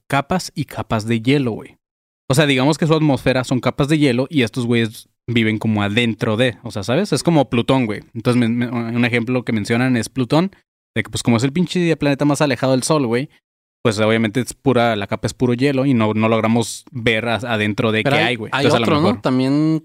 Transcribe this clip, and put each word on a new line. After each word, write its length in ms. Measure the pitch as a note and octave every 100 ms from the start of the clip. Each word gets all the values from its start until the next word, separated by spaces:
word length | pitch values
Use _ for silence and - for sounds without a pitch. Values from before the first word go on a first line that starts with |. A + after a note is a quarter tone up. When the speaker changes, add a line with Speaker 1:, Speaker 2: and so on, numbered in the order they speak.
| -
Speaker 1:
capas 440 | C#3 - F#3 - -
y 100 | C3+
capas 400 | - - A#2 A2
de 160 | A#2
hielo, 300 | A2+ D3 B2
güey. 260 | F#2+ - _ _ _ _ _ -
O 60 | C3
sea, 100 | D3
digamos 320 | C3 C3+ D#3
que 100 | D#3
su 60 |
atmósfera 500 | D#3 D3+ B2+ C#3 B2+
son 160 | B2 B2+
capas 280 | B2 - C#3
de 80 | D#3+
hielo 280 | C#3+ A#2+ C#3
y 140 | D#3
estos 220 | A2+ C3 A#2
güeyes 440 | A#2+ A2 - - _ -
viven 320 | A#2 A2 G#2+
como 240 | A2+ G#2
adentro 540 | G2+ G#2 A#2 G#2+ A#2 G#2+
de, 200 | B2+ -
o 80 | A#2
sea, 120 | G#2
¿sabes? 300 | G2 C3+ G#3
Es 80 | C3+
como 260 | - D#3+ C3
Plutón, 360 | A#2+ A2+ C3+ A#2
güey. 160 | G2+ - A#2
Entonces, 240 | B2+ B2
me-, 100 | A2+
me-, 180 | A#2+ B2
un 380 | A#2+ A#2 A#2+ A#2+
ejemplo 380 | A#2+ A2+ B2+ A#2+
que 80 |
mencionan 420 | A2+ G2+ A#2+ C3 A#2+
es 140 | -
Plutón, 420 | C3+ A#2+ D3+ F#3+ - _ _ _ A2+
de 80 |
que, 60 | G#2
pues, 100 | -
como 160 | - A2+
es 60 |
el 100 | C#3
pinche 420 | D3+ F3+ F3+ E3+ D#3
planeta 280 | D3 C#3 D3
más 160 | C#3
alejado 300 | D3+ B2 C3
del 80 | C3
Sol, 220 | - D#3 B2
güey, 240 | A#2 C#3 _ _ _ _ _
pues, 140 | A#2+ G#2
obviamente 420 | G#2+ A2+ A2+ B2+
es 120 | A#2+
pura, 420 | - B2+ A#2+ A#2 G#2+
la 120 | G2+
capa 180 | A2 -
es 60 |
puro 200 | - B2
hielo 320 | A#2+ C#3 C3+ C#3
y 80 |
no, 200 | A#2+ G#2+
no 140 | G#2+ A2
logramos 560 | A2+ A2 A#2 A2 - -
ver 360 | B2 A2+ A2 A#2
a-, 60 | A2+
adentro 560 | A#2+ A2 G#2 G2+ A2+
de 120 | G#2+
Speaker 2:
Pero 120 | C3+ A#2+
Speaker 1:
qué 60 |
Speaker 2:
hay, 60 | A2+
Speaker 1:
hay, 60 | A#2+
güey. 160 | G#2
Speaker 2:
hay 120 | C3 C#3+
Speaker 1:
Entonces, 100 | -
a 40 |
lo 40 | A#2
Speaker 2:
otro, 100 | D3+
¿no? 60 | E3
Speaker 1:
mejor 140 | -
Speaker 2:
También 600 | D3+ C3 C3 D3 D#3 D#3